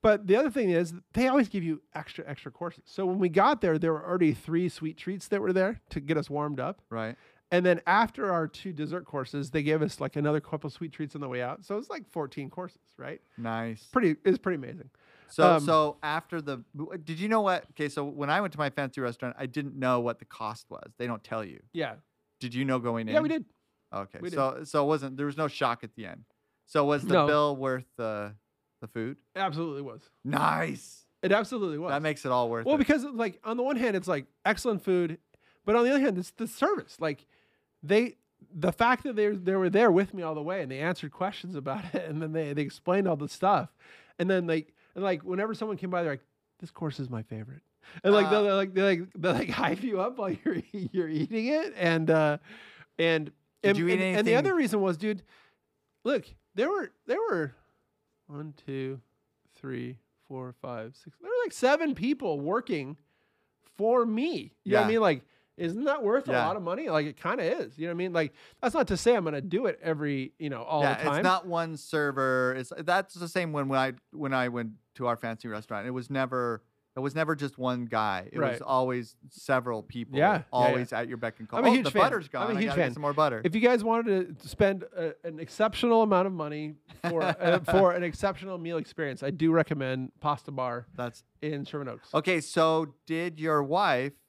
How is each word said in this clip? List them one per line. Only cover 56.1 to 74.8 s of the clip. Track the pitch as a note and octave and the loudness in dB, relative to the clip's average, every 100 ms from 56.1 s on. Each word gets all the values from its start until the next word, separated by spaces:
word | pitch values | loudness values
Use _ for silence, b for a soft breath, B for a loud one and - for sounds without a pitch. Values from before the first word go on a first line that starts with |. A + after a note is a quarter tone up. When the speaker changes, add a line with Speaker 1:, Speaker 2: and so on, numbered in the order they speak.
| C4+ C#3+ - _ | -2 -4 -20 _
Speaker 1:
there | F#3 C4+ | -2 0
were, | G4 C#4+ _ - | 0 -4 _ -4
there | D4+ | -2
were | A4+ F#3 D3 - _ _ _ _ _ _ _ | 0 0 -2 -8 _ _ _ _ _ _ _
one, | D3 D#3 C#3+ - | -14 -14 -14 -10
two, | C3+ C3 C3+ _ _ _ _ _ | -6 -6 -8 _ _ _ _ _
three, | _ C3+ B2 B2 B2+ _ _ _ | _ -10 -8 -8 -12 _ _ _
four, | C3 B2+ A#2+ | -12 -12 -12
five, | C3+ A#2 A2+ C3+ | -10 -10 -10 -14
six, | - _ | -20 _
there | F4 | -6
were, | A#4+ | -4
like, | A4+ | -4
seven | - B3+ D4 E4 | 0 2 4 2
people | G3+ A3 D4 B3 D3 | -2 -2 -2 -2 -2
working | C#3+ G#3+ A#3+ E3+ C3+ D3+ _ _ _ _ _ _ _ _ | -2 -2 -2 -4 -4 -12 _ _ _ _ _ _ _ _
for | G#3+ B3 A#3 | 2 4 2
me. | A3 D4+ B3 G#2+ _ | 0 -2 -4 -8 _
You | G#3 | 2
know | - | 4
what | |
I | A3 | 4
Speaker 2:
Yeah. | |
Speaker 1:
mean? | A3+ | 4
Like, | G#3 C#3+ - _ _ - | 4 2 -4 _ _ -8
isn't | E3+ G3 | -6 -2
that | C#4+ D4 | -2 0
worth | G#3+ B3 C#4+ | 2 0 2
a | |
Speaker 2:
Yeah. | B3 A3+ | 2 2
Speaker 1:
lot | G3+ | 0
of | |
money? | E3+ G#3 D#4 | -4 -4 0
Like, | D#3+ D3+ | 0 -2
it | C#3 | -4
kinda | E3+ A#3 | -4 -2
is. | E3+ D#4 A#2 C3 | 0 -2 -4 -6
You | E3 | -6
know | |
what | E3+ | -4
I | |
mean? | F#3 | -2
Like, | E3+ D#3 b b b | 0 -2 b b b
that's | B3+ | -2
not | D#4+ A3+ | 2 0
to | F#3 | 2
say | A#3 | 4
I'm | A#3+ | 4
gonna | E3 D3 | 2 -4
do | F3 F3 A#3+ | -2 0 0
it | - | -2
every, | E3 D#3 D3 C#3 C3 _ | -2 -2 -2 -4 -6 _
you | D3+ | -8
know, | B2+ | -6
all | - D#3 | -2 0
Speaker 2:
Yeah, | C#3+ A2+ | 2 2
Speaker 1:
the | |
time. | D3+ D3 | 0 2
Speaker 2:
it's | |
not | F#3 F#3 F#3 | 2 2 0
one | E3+ E3 D#3 | -4 -4 -6
server. | - D#3+ D3 C3+ C3 C3 B2+ C3 | -4 -2 0 0 2 2 2 -2
It's, | B2+ F3+ | -8 -8
that's | E3 F3+ F#3+ | 0 0 0
the | F3 E3+ | -10 -6
same | F#3 E3+ | -2 -2
when, | D3 C#3 | -2 0
when | C3+ | 2
I, | C3 B2+ _ | 0 -2 _
when | D3+ C#3 | -8 -2
I | C3+ B2 | 0 0
went | A#2+ A#2 G#2+ | -2 -6 -8